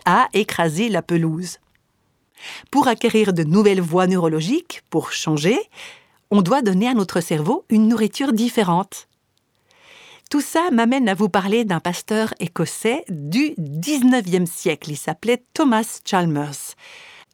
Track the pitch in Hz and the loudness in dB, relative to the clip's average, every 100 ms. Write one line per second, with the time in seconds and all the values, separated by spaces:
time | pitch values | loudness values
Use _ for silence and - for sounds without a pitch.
0 | 175 196 254 196 - - 170 156 233 180 | 2 4 4 0 -2 0 0 0 -2 -2
1 | - 170 160 160 175 - _ _ _ _ | 0 0 0 -4 -8 -14 _ _ _ _
2 | _ _ _ _ - - - 277 262 220 | _ _ _ _ -20 -18 -2 2 2 2
3 | 226 220 202 170 151 190 202 190 170 180 | 2 2 2 2 2 4 4 4 2 2
4 | 180 185 165 156 165 320 - - - 160 | 2 2 2 0 0 -2 -4 -14 -6 -4
5 | - - 160 151 165 294 - - - - | -4 -4 -2 0 2 0 -4 -14 -20 -20
6 | _ _ _ 202 175 277 214 185 247 240 | _ _ _ 0 2 2 2 2 2 0
7 | 185 180 - 156 156 330 - 220 220 226 | 0 -2 -2 -2 -2 -4 0 2 4 2
8 | 208 - 277 220 233 - 180 170 202 - | 0 -2 -2 0 0 0 2 0 -2 -10
9 | - _ _ _ _ _ _ _ - - | -20 _ _ _ _ _ _ _ -20 -20
10 | - - - 294 277 320 349 233 233 269 | -20 -20 -4 -4 0 0 2 2 2 2
11 | 220 190 208 202 196 226 226 165 175 170 | 2 2 0 0 0 0 0 -2 -4 -6
12 | - 220 220 - 170 - 160 - 220 285 | -4 -2 -2 -4 -6 -4 -6 -4 -2 -2
13 | - 160 147 214 302 - 143 151 220 294 | -6 -10 -4 -2 -2 -4 -8 -6 -4 2
14 | 247 247 185 180 170 - 180 151 151 147 | 4 4 2 0 0 -2 -4 -4 -6 -8
15 | - - 226 240 _ - 285 220 226 - | -8 -4 -2 -2 _ 0 2 2 -2 -8
16 | - 185 170 147 147 143 - - - - | -2 0 2 -2 -4 -10 -14 -18 -20 -20
17 | - - _ | -20 -20 _